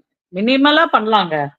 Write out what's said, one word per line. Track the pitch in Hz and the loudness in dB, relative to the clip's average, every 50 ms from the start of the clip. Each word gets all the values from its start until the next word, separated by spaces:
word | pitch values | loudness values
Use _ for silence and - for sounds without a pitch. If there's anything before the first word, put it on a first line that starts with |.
| _ _ _ _ _ _ 180 | _ _ _ _ _ _ -8
மினிமலா | 180 208 240 262 269 277 294 302 311 330 311 | -4 -2 0 0 2 2 2 2 2 0 0
பண்ணலாங்க. | - 233 214 220 220 208 185 165 156 151 143 143 - | 0 -2 0 0 0 0 0 -2 -4 -4 -6 -6 -8